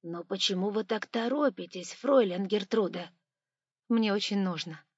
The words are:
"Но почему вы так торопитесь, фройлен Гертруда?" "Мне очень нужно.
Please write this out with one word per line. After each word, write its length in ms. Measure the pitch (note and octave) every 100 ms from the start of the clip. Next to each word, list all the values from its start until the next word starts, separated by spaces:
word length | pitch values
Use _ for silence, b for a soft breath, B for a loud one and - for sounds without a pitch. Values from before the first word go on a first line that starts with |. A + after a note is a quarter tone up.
"Но 220 | E3+ E3+
почему 460 | E3+ F#3+ - F#3 G3
вы 140 | G#3+
так 220 | G#3 A3 -
торопитесь, 840 | A#3 A#3 C#4+ D4 F#3 F3+ F#3 F3
фройлен 540 | - B3+ C#4 G#3 F3+ F#3+
Гертруда?" 640 | G#3 F#3+ - F#3 - - _ _ _ _ _ _ _ _
"Мне 240 | A3+ A3
очень 280 | G3+ - G3+
нужно. 440 | F#3+ E3 E3 D#3+ _